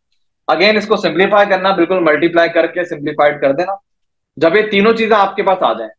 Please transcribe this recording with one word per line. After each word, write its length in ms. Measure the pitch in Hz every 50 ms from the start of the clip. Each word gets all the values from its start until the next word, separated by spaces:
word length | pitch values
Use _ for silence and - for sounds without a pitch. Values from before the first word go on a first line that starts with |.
| _ _ _ _ _ _ _ _ _ -
Again 300 | 151 160 180 214 214 214
इसको 200 | 196 - 220 190
simplify 480 | - 170 151 165 185 196 208 208 202
करना, 260 | 202 190 185 185 196 190
बिल्कुल 300 | 175 170 165 190 185 170
multiply 460 | 156 151 147 170 170 165 170 170 165
करके 360 | 165 165 160 160 - 180 175
simplified 540 | 170 165 147 143 151 151 151 147 147 147 147
कर 120 | 147 139 139
देना। 240 | 147 180 185 196 196 _ _ _ _ _ _ _ _ _ _ _ -
जब 180 | 147 165 175
ये 60 | 214 208
तीनों 280 | 214 208 196 196 226 226
चीजें 220 | 226 226 208 226
आपके 280 | 233 233 - - - 196
पास 140 | 190 190 185
आ 140 | 170 120 110
जाए 160 | 107 113 110 -